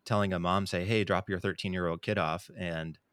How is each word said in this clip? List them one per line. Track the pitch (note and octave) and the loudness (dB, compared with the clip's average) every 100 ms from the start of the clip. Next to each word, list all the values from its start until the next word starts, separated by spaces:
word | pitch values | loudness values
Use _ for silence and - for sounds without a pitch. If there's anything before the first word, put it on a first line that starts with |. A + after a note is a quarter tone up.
| - | -2
telling | G#2 G2 | 0 2
a | F2+ | 2
mom, | F2 G2 F#2+ | 2 2 2
say, | F2+ F#2 | -2 2
"Hey, | A2 | 2
drop | G2 F#2 G2 | 4 2 0
your | F2+ | -2
thirteen-year-old | G2 E2+ G2 F#2 F2 E2 | -2 -2 -2 0 0 -2
kid | - G2+ | -2 0
off | D#2 E2+ - G#2 | 0 -2 -6 -6
and, | F2 D#2+ D#2+ D#2 _ | -4 -4 -6 -10 _